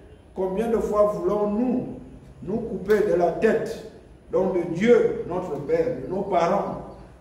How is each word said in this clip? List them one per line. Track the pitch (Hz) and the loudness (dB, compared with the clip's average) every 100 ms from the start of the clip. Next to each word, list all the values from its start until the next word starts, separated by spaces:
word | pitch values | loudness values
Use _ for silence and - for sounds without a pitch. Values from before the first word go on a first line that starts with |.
| - - - | -20 -20 -16
Combien | - 185 190 233 | -6 -4 -2 0
de | 220 | 0
fois | 190 208 202 170 | 0 4 4 4
voulons-nous | 175 208 208 208 254 180 - - - - - - | 0 0 0 0 0 0 -4 -10 -16 -20 -20 -16
nous | 156 226 | -6 -6
couper | - 185 190 214 175 | -4 -6 0 2 4
de | 175 | 2
la | 170 | 2
tête, | - 220 170 - - - - - - - | 2 2 2 -2 -8 -12 -18 -20 -20 -4
donc | 170 190 | 0 0
de | 175 165 | 0 -2
Dieu, | 165 226 226 - - 156 | 0 6 6 6 -2 -6
notre | 175 175 143 143 | -6 -6 -8 -2
Père, | 165 - - | 0 0 -2
de | - | -6
nos | 185 | -6
parents, | 196 180 170 196 - - - - - - | 0 0 2 0 -2 -8 -12 -16 -20 -20